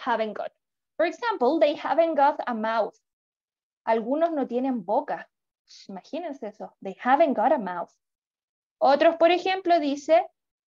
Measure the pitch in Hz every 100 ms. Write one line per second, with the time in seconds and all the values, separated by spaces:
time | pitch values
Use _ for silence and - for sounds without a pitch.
0 | 254 220 220 202 - - _ _ _ -
1 | 330 311 480 392 247 320 302 285 - 294
2 | 330 294 285 302 - 220 220 226 202 -
3 | _ _ _ _ _ _ _ _ 233 226
4 | 220 302 330 302 254 240 269 240 175 247
5 | 311 175 - _ _ _ _ - - 185
6 | - 302 339 277 208 - - _ 196 185
7 | 247 277 311 233 254 294 185 175 - _
8 | _ _ _ _ _ _ _ _ 240 285
9 | 330 330 339 349 370 381 330 339 294 285
10 | - 339 - _ _ _